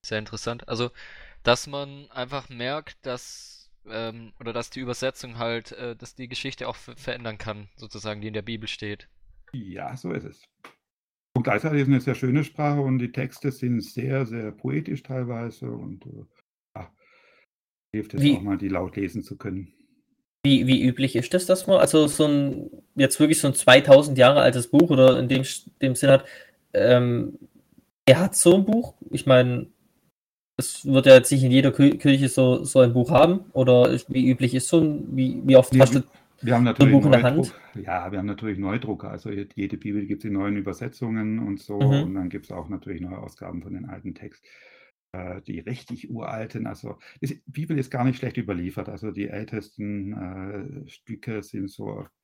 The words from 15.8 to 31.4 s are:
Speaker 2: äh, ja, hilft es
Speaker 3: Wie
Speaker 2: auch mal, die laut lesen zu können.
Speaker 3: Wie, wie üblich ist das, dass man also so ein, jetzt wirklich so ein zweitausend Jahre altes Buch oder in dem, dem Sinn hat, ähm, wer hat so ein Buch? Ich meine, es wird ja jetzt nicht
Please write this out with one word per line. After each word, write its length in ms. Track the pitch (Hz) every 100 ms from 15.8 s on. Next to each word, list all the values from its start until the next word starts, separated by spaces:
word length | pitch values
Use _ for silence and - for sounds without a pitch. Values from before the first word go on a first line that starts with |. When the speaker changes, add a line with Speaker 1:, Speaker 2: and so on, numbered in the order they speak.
| 117 - -
Speaker 2:
äh, 200 | 107 - _ _ _ _ -
ja, 160 | - _ _ _ _ _ _ _ _ _ _
hilft 200 | 107 104
es 80 | 135
Speaker 3:
Wie 160 | 143 120
Speaker 2:
auch 40 |
mal, 160 | 101 98
die 100 | 98
laut 260 | 92 90 -
lesen 280 | 98 127
zu 120 | - 98
können. 360 | 104 95 92 _ _ _ _ _ _ _ 277
Speaker 3:
Wie, 220 | 269 127
wie 140 | 254
üblich 360 | - - 269 -
ist 160 | 131
das, 120 | 185 180
dass 220 | 185 185
man 120 | 190
also 280 | - 156 147
so 180 | - 151
ein, 440 | 143 143 - - - _ -
jetzt 240 | 135 -
wirklich 220 | 151 160
so 60 | 139
ein 60 |
zweitausend 640 | 131 - 135 139 139 147 131
Jahre 240 | 123 143
altes 280 | 123 127 117
Buch 200 | 143 170
oder 300 | 139 131 127
in 80 | 127
dem, 160 | 131 131 - - _
dem 140 | 135 123
Sinn 140 | 139
hat, 140 | 135 - - - _ _
ähm, 640 | - 107 123 123 120 - - - _ _ _ _ _ -
wer 120 | 160
hat 140 | 190 -
so 200 | 175 190
ein 100 | 196
Buch? 300 | 226 240 _ -
Ich 140 | 143 -
meine, 420 | 127 127 123 - _ _ _ _ _ _ _ _ -
es 280 | - - 143
wird 200 | 135 135
ja 100 | 131
jetzt 160 | 123
nicht 120 | 139